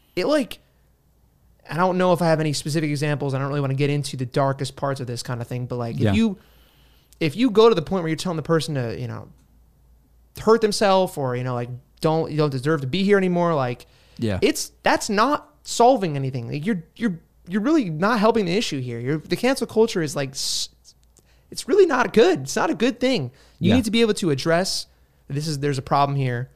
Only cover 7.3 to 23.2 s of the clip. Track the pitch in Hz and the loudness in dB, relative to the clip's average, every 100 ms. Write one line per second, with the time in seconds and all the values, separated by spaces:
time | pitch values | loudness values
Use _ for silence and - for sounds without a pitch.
7.3 | 185 254 202 233 185 143 190 160 156 185 | 0 2 6 6 4 0 -2 -2 -4 -4
8.3 | 160 143 160 160 143 117 87 120 110 98 | -4 0 0 0 -4 -4 -6 -10 -12 -16
9.3 | - _ _ _ _ _ _ _ _ _ | -20 _ _ _ _ _ _ _ _ _
10.3 | - 214 226 214 202 202 190 180 - 131 | -4 2 4 2 2 2 2 2 -2 -4
11.3 | 123 127 123 123 123 - _ 160 160 156 | -4 -4 -4 -6 -10 -16 _ 0 0 0
12.3 | 151 151 135 143 160 135 180 196 202 185 | 0 0 0 -2 -2 -2 0 4 4 4
13.3 | 175 170 151 127 123 - _ _ - 110 | 2 2 2 -2 -4 -12 _ _ -6 -2
14.3 | 92 233 - - _ 208 311 - 202 254 | 2 0 0 -6 _ 0 0 0 2 2
15.3 | 294 - _ - - 240 262 185 139 135 | 0 -6 _ -4 4 4 4 2 -2 -4
16.3 | 131 117 143 175 185 - - 220 165 _ | -6 -6 -6 -4 -4 -6 -6 -4 -4 _
17.3 | _ - 202 226 320 190 151 202 233 220 | _ -6 -2 2 2 0 -2 0 2 2
18.3 | 220 180 196 - 139 127 117 123 156 - | 2 2 0 -2 -4 -6 -6 -4 -4 -2
19.3 | 135 247 269 226 220 226 185 151 147 139 | -2 0 0 -2 0 0 0 -4 -4 -6
20.3 | - - - - _ _ _ _ _ _ | -6 -6 -6 -6 _ _ _ _ _ _
21.3 | _ - - - 392 349 254 202 208 349 | _ -18 -12 0 4 6 4 2 4 4
22.3 | 302 131 220 285 185 247 - 254 233 | 4 -2 -2 -2 0 0 0 0 0